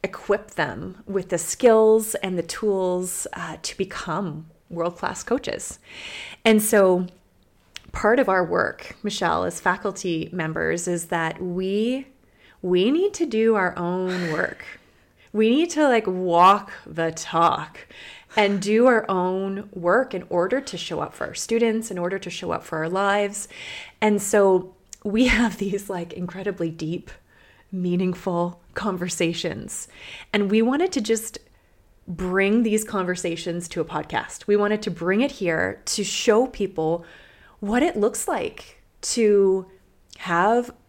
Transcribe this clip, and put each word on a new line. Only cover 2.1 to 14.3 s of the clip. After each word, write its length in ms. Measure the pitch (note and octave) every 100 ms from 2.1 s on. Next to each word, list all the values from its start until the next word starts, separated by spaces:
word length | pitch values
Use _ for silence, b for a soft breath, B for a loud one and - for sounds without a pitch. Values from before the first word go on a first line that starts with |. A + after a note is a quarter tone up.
| -
and 200 | F#3+ F3+
the 60 |
tools, 840 | E3+ - G#3+ F#3+ F#3 F3+ F#3 - -
uh, 240 | - E3+ D#3+
to 140 | - -
become 720 | F#3+ - - D#3+ F#3+ D3+ D#3+ _ _
world-class 540 | E3+ E3+ F3 - -
coaches. 560 | - B3+ - - - - B B B B B B
And 160 | A3+ A3
so 460 | G#3+ G#3+ F#3+ F3+ F3+ - _ _ _ _ _ - -
part 260 | - G#3 B3
of 100 | B3+
our 160 | F#3+
work, 520 | E3+ E3+ - - - -
Michelle, 400 | G#3 G#3 F3 D#3+
as 160 | F3+ F3
faculty 680 | F#3+ F#3 G#3 F#3+ F#3 E3 D#3+
members, 560 | F3+ D#3+ E3 D#3+ E3+ F3
is 180 | E3+ E3
that 340 | E3+ D#3+ E3
we, 680 | F3+ F3 F#3+ G3+ A3+ C4 C4+ _ b b b b
we 300 | F3+ F3+ G3+
need 240 | D#4 G4+
to 120 | G4+ E4
do 280 | A3 A3+
our 220 | G#3+ F3+ -
own 540 | F3 F3+ F#3 F3+ F3